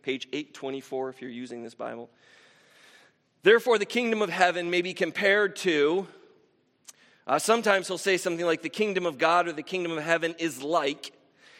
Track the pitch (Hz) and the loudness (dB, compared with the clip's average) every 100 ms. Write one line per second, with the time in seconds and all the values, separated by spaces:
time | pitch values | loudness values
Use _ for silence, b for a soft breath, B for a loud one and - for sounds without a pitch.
0 | - 131 131 143 147 - 135 135 131 135 | -6 -6 -6 -8 -8 -10 -8 -8 -8 -6
1 | 131 127 127 120 127 120 117 - 117 117 | -6 -8 -12 -10 -10 -12 -12 -10 -10 -10
2 | 117 b b b b b b b b b | -14 b b b b b b b b b
3 | b b _ _ 175 226 254 220 202 240 | b b _ _ 6 6 4 0 2 0
4 | 240 214 202 170 180 170 175 180 180 170 | 0 0 0 2 2 2 -2 -2 -2 -2
5 | 170 - 196 202 202 - 185 156 147 180 | -4 0 2 2 2 0 0 4 4 2
6 | 185 B B B _ _ _ _ - b | -4 B B B _ _ _ _ -20 b
7 | b b - 143 180 233 214 196 180 180 | b b -2 0 4 2 4 2 0 -2
8 | 196 180 185 170 170 160 156 - 214 185 | 0 0 0 0 0 0 -2 -2 0 0
9 | 175 135 160 175 170 151 151 185 170 165 | -2 0 4 4 2 -4 -6 -4 -4 -4
10 | 151 165 165 165 165 127 143 170 143 156 | 0 0 0 -4 -6 -4 -2 0 0 -4
11 | - - _ B B | -10 -18 _ B B